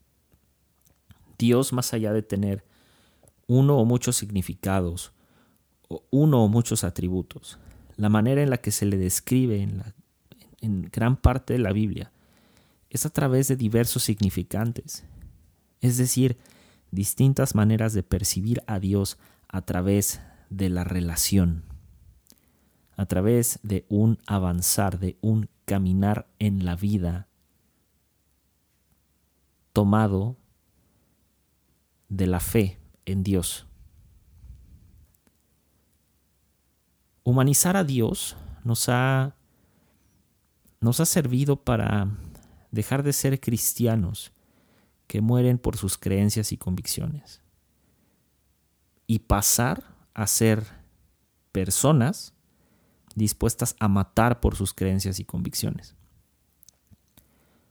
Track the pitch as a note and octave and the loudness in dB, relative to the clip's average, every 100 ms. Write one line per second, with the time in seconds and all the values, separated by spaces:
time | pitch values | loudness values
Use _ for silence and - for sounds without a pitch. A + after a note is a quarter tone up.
0 | _ _ _ _ _ _ _ _ _ _ | _ _ _ _ _ _ _ _ _ _
1 | _ _ _ - A#2 A#2+ C3+ B2 - A2+ | _ _ _ -2 2 4 2 -2 -4 -4
2 | G#2+ G#2+ G#2+ G2 G2+ G2 - _ _ _ | -2 -2 -2 -2 -2 -4 -8 _ _ _
3 | _ _ _ _ - B2 C#3 C#3+ A2+ A#2+ | _ _ _ _ 0 4 4 4 4 2
4 | - A#2+ G#2 G2+ F2 F2 G2 F#2+ F2 F2+ | 0 -4 -4 -4 -4 -6 -2 -2 -2 -6
5 | - _ _ _ _ _ _ _ _ - | -12 _ _ _ _ _ _ _ _ -16
6 | - C3 D#3 C3+ G#2+ A2+ A2+ A2 F2+ - | -2 2 4 6 4 4 2 -2 -2 -4
7 | F2+ F#2 F2 - - - - - - - | -4 -4 -6 -12 -20 -20 -20 -20 -20 -2
8 | G#2 G#2+ A2 C#3 C#3+ B2+ - - G2+ G2 | 2 4 4 2 2 0 -2 0 0 2
9 | F#2 - - B2+ B2+ G#2 G2 G2+ - - | 0 -2 0 0 2 0 -2 -6 -10 -16
10 | _ _ _ - _ _ A2 G2 E2+ - | _ _ _ -20 _ _ -4 -4 -4 -2
11 | A#2 C3+ A#2+ B2+ - B2 G#2 G2 G#2+ F2+ | 0 2 2 0 -2 -2 0 0 -2 -4
12 | - _ _ _ _ _ _ _ _ A#2 | -10 _ _ _ _ _ _ _ _ -8
13 | D3+ - C#3+ C3 C3+ C3 A2+ A2+ A#2 - | -4 -2 0 2 2 0 0 2 0 0
14 | - G#2 G2 - F2 G2 A2+ A#2+ - - | -2 0 0 -2 -4 -4 -4 -6 -10 -16
15 | - - - - _ _ _ _ B2+ B2 | -18 -20 -20 -20 _ _ _ _ 0 2
16 | B2+ B2+ B2+ A#2+ - - _ _ _ F#2 | 0 2 0 0 -8 -20 _ _ _ -4
17 | G2 - C3+ C3+ C3 G#2 G#2+ A2 A2+ G#2+ | -4 2 2 4 0 2 2 2 0 -2
18 | - G2 F#2+ - G#2 A#2+ - G#2 F#2+ G2+ | -2 -2 -2 -2 -2 -4 -4 -4 0 0
19 | G2 - _ _ - F#2 - F2+ F#2 G2+ | 0 -6 _ _ -12 -10 -6 -2 2 2
20 | G2 - - - _ G2 F#2+ F2+ F2 F2+ | 0 -4 -12 -20 _ -4 -2 -2 -2 -2
21 | F2 E2 - G2 F2 E2 - - - - | -2 -2 0 4 4 0 -6 -16 -20 -20
22 | - _ _ _ _ _ _ _ _ - | -20 _ _ _ _ _ _ _ _ -6
23 | G2 F2 G2+ A#2+ A#2 - G#2+ G2 - G#2 | -2 0 2 2 2 -4 -4 -4 0 2
24 | A2 A2+ - G2+ F#2 F2 F2 - G2+ F#2 | 2 2 -2 -2 0 0 0 0 -2 -2
25 | F#2 - G#2+ A2 G#2 - - G2 F#2 F#2+ | -4 -2 0 0 -2 -8 -4 0 2 2
26 | G2+ G#2 - _ G#2 G2 F2+ F2 G2+ G#2 | 2 0 -4 _ -2 0 -2 -2 0 0
27 | F2 F2 G2 _ _ _ _ _ _ _ | -2 -4 -8 _ _ _ _ _ _ _
28 | _ _ _ _ _ _ _ _ _ _ | _ _ _ _ _ _ _ _ _ _
29 | _ _ _ _ _ _ _ - G2+ G#2+ | _ _ _ _ _ _ _ 0 4 4
30 | A2 G2 G#2 C3 _ _ _ _ _ _ | 4 0 -2 -6 _ _ _ _ _ _
31 | _ _ _ _ _ _ _ _ _ _ | _ _ _ _ _ _ _ _ _ _
32 | _ F#2+ F#2 F2+ - A#2 G2 - - _ | _ -2 0 0 0 0 0 -2 -18 _
33 | - G2 F#2+ F#2+ F2 - - - - - | -6 -4 0 0 0 -8 -14 -20 -20 -20
34 | _ _ _ - - - - - - - | _ _ _ -20 -20 -20 -20 -20 -20 -20
35 | _ _ _ _ _ _ _ _ _ _ | _ _ _ _ _ _ _ _ _ _
36 | _ _ _ _ _ _ _ _ _ _ | _ _ _ _ _ _ _ _ _ _
37 | _ _ - B2+ C3 C#3 F3 G3 D#3+ C3 | _ _ 0 4 4 4 2 2 0 0
38 | A2+ G#3 - - - - A#2+ A#2 - B2 | 0 -2 -8 -12 -16 -8 -4 -2 0 2
39 | C3 C3+ C3+ - _ _ _ _ _ _ | 2 2 0 -6 _ _ _ _ _ _
40 | _ _ _ _ _ _ _ _ A#2 B2 | _ _ _ _ _ _ _ _ 0 2
41 | E3 - C3+ B2+ C#3 C#3 - A#2 - G#2 | 2 2 0 0 0 0 0 0 0 0
42 | G2 G#2 - - - - _ A2 G#2 C#3 | -2 -6 -12 -20 -20 -20 _ -4 -2 -2
43 | C#3+ C#3 C#3 C3+ - A#2+ - - A#2+ A2+ | 0 0 0 0 -2 -2 -2 0 0 2
44 | F2 - - _ _ _ _ _ _ _ | 0 -4 -12 _ _ _ _ _ _ _
45 | - A2 A2 B2 B2 B2 - A2+ F#2+ - | -8 -2 0 2 2 0 -2 -4 -6 -4
46 | - F#2+ G2+ A2 G#2+ G2 - F2+ - - | -2 0 0 0 -4 -6 -6 -6 -6 -6
47 | - D3+ - - _ _ _ _ _ _ | -6 -8 -14 -20 _ _ _ _ _ _
48 | _ _ _ _ _ _ _ _ _ _ | _ _ _ _ _ _ _ _ _ _
49 | - A2 - G2+ G2+ - A#2+ D#3+ - - | -2 -2 2 0 2 2 0 -2 -8 -20
50 | _ - G#2 - A2+ G#2+ G#2+ - - _ | _ -6 -4 2 2 2 -2 -14 -20 _
51 | _ _ _ _ _ F#2+ F#2+ - C3 D#3 | _ _ _ _ _ -4 -2 0 4 4
52 | A#2+ G#3+ - - _ _ _ _ _ _ | 4 -2 -10 -20 _ _ _ _ _ _
53 | _ - G#2+ - A#2 - B2 - G#2+ G2 | _ -2 -2 0 -4 -2 -6 -2 0 2
54 | F#2+ - A#2 A#2+ G2+ - G2 - F#2+ F#2+ | 0 2 2 2 0 0 -4 -2 -2 0
55 | G2 F#2+ G2+ F2 F2+ - A2 - - _ | -2 -6 -8 -6 -6 -6 -6 -8 -12 _
56 | _ _ _ _ _ _ _ _ _ _ | _ _ _ _ _ _ _ _ _ _
57 | _ _ _ _ _ _ _ | _ _ _ _ _ _ _